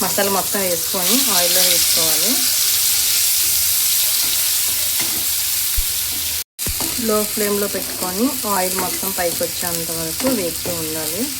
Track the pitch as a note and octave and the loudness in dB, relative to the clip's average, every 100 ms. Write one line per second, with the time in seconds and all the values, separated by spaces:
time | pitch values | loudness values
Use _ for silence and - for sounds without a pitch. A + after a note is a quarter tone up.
0 | F#3 F#3+ G3 G3 F3 G3+ F#3+ E3+ - G3 | 0 2 2 2 0 0 0 0 -2 0
1 | F3+ A#3+ C4+ F#3+ F3 F3+ F3+ F3 - - | 4 4 4 4 4 4 4 4 4 2
2 | D#3+ D#3 F3 C4+ - - - - - - | 2 2 2 2 2 0 0 2 2 2
3 | - - - - - - - - - - | 2 2 2 0 0 0 0 0 0 2
4 | - - - - - - - - - - | 0 0 0 0 0 0 -2 -2 -2 -2
5 | - - - - - - - - - - | -2 -2 -2 -2 -2 -2 -2 -2 -2 -2
6 | - - - - - _ - - - - | -4 -4 -4 -6 -8 _ -6 -4 -4 -2
7 | A3+ G#3+ G#3 - G#3 G3+ G3+ G3 E3+ - | 0 2 0 -2 0 0 -2 -4 -6 -4
8 | F#3 F#3 B3+ C4 G#3+ G3 F#3 F#3 F3+ E3+ | -4 0 0 0 0 0 0 0 -2 -2
9 | F#3+ F#3+ F3 E3+ E3+ - F3 E3+ E3 E3 | -4 0 0 0 -4 -2 -2 -2 -4 -4
10 | E3 D#3+ B3+ B3 F3 D#3+ F3+ E3+ D#3+ D#3+ | -4 -2 0 2 0 -2 -4 -4 -4 -4
11 | D3+ E3+ C#4 | -4 -2 -4